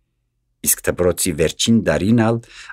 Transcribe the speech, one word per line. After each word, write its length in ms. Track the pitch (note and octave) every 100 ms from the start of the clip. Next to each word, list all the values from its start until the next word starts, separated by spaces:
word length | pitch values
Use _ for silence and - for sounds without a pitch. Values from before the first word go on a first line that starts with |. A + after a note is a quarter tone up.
| _ _ _ _ _ _
Իսկ 160 | F#2 -
դպրոցի 520 | - D#2 F2 E2 F#2+
վերջին 460 | D2+ D#2 - - A#2
տարին 400 | F2 D2+ G2 A#2+
ալ 180 | A2 A2+ - - -